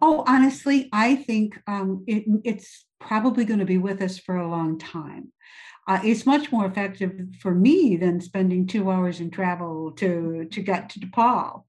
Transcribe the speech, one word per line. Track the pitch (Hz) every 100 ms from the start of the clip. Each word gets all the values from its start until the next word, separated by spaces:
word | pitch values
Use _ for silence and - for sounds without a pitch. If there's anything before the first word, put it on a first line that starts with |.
Oh, | 226 311 -
honestly, | 262 262 277 285 277 262
I | 214 233 269
think, | - 220 214 - -
um, | 202 190 190 214
it, | 214 214 214
it's | 240 214 - - _ _
probably | - 220 247 247 226
gonna | 214 185
be | 185
with | 190 196
us | 190 185
for | - 180
a | 170
long | 170 160 160
time. | - 165 147 147 - _ _ - - - -
Uh, | 190
it's | 214 220 262
much | 285 294
more | 233 196
effective | 190 196 190 185 190 185 -
for | 190 180
me | 220 359 285 175
than | 180 175
spending | - 196 185 180 185
two | 220 190
hours | 185 180 175
in | 170
travel | 180 185 175 170 160 160
to, | - 190 170 165 165 165
to | -
get | 190 185 -
to | -
DePaul. | 185 - 233 220 - -